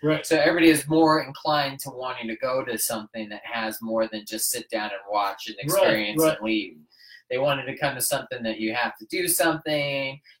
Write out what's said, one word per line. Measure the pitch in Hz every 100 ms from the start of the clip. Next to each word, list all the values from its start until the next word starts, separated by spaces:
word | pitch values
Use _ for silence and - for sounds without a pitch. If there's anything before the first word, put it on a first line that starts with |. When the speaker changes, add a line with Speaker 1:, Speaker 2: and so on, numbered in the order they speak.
Speaker 1:
Right. | 147 151
Speaker 2:
So | - 156
everybody | 151 165 165
is | 151 139
more | 160 156 156
inclined | - - 156 147 139 135
to | 139
wanting | 127 127 123 113
to | 110
go | 131 131
to | 123 113
something | - 113 107 113 104
that | 104
has | - 117 110 107
more | 113 110 110
than | 107
just | 107 110 -
sit | 120 110
down | 110 104
and | 98 98
watch | 104 98 98 107
and | 110
Speaker 1:
Right, | 143
Speaker 2:
experience | 190 - 110 104 127
Speaker 1:
right. | 156 -
Speaker 2:
and | 113
leave. | 110 92 80 - _ - - -
They | 127
wanted | 143 139 131
to | 135
come | 147
to | 131
something | - 139 - 120
that | 113 107
you | 110
have | 120 117 -
to | 110
do | 170 175
something, | - 170 156 156 151 143 139 135 135 _ _